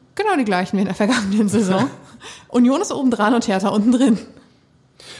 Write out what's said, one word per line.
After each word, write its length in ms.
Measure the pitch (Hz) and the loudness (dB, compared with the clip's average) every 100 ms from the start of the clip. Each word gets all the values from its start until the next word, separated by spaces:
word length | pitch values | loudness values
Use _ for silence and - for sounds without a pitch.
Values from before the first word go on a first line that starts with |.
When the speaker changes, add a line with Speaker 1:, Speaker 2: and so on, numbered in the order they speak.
| _ | _
Speaker 1:
genau 220 | - 415 349 | -4 -2 0
die 60 | |
gleichen 320 | 208 180 185 196 | 0 -2 -2 -2
wie 40 | |
in 40 | 190 | -2
der 80 | |
vergangenen 560 | 190 208 247 196 214 208 | 0 0 0 0 0 0
Saison.“ 400 | 202 190 190 269 - - - | 0 2 0 -2 -6 -20 -20
Speaker 2:
<laughs> 280 | - - - | -20 -20 -4
Speaker 1:
Union 320 | 240 247 285 | 2 2 2
ist 100 | 415 | -2
oben 180 | 302 262 | -2 0
dran 240 | 226 208 | 0 2
und 140 | 247 - | 0 0
Hertha 220 | 190 196 | -2 0
unten 220 | 214 220 | 0 2
drin. 280 | 240 269 220 - - - _ _ _ _ _ - | 4 2 0 -4 -20 -20 _ _ _ _ _ -20